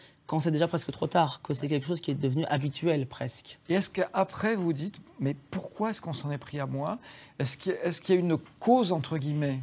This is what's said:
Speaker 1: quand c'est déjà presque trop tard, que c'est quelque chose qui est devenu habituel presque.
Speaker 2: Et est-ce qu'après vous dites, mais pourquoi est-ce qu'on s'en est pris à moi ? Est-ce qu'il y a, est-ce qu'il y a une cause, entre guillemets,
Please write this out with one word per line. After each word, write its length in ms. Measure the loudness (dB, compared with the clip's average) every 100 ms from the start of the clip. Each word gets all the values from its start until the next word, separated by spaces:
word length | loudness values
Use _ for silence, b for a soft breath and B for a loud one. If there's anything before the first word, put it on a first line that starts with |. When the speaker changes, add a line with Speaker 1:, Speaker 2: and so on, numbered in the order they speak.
| b b -4
Speaker 1:
quand 140 | 0
c'est 100 | 2
déjà 160 | 2 2
presque 240 | 0 -4
trop 160 | -4 0
tard, 360 | 4 2 0
que 100 | -4
c'est 160 | -4 0
quelque 180 | -2 0
chose 140 | -4
qui 100 | -2
est 40 |
devenu 320 | 0 0 0 0
habituel 600 | 0 0 0 0 0 -2
presque. 520 | -6 -8 -8 -12 -20 0
Speaker 2:
Et 60 |
est-ce 160 | 2 2
qu'après 640 | 0 0 2 0 0 0 2
vous 160 | 0
dites, 240 | 0 -4 -8 -20 -2
mais 160 | -2 -2 -6
pourquoi 400 | -8 -8 -4 -2
est-ce 100 | -2
qu'on 140 | -4
s'en 160 | -6 -4
est 80 | -6
pris 200 | -6 -4
à 60 |
moi ? 320 | -4 -2 -4 -6 B B B -2
Est-ce 200 | 0 0
qu'il 140 | -2
y 20 |
a, 100 | 0
est-ce 160 | 0 0
qu'il 140 | 4
y 40 | 4
a 40 |
une 160 | 4 0 -2 -2
cause, 320 | 4 6 6
entre 280 | 0 0 -2
guillemets, 420 | 0 0 0 -2